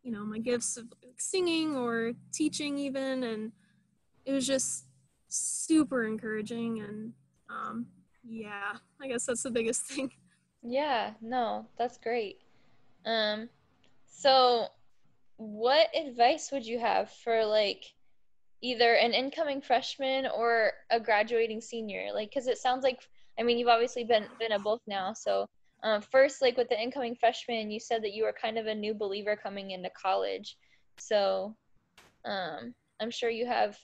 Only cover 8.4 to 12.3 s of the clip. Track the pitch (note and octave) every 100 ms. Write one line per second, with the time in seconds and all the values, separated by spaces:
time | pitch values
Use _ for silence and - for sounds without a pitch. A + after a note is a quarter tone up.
8.4 | G#3 G3+ G3+ A#3 _ _ C4+ B3 - A#3
9.4 | C4+ A#3 A3+ A#3 - C4+ C4+ - _ _
10.4 | _ _ A#3+ B3+ D4+ B3 G#3 G#3+ A3+ B3+
11.4 | A3+ G#3 A3 - A#3+ - A#3 A#3+ G#3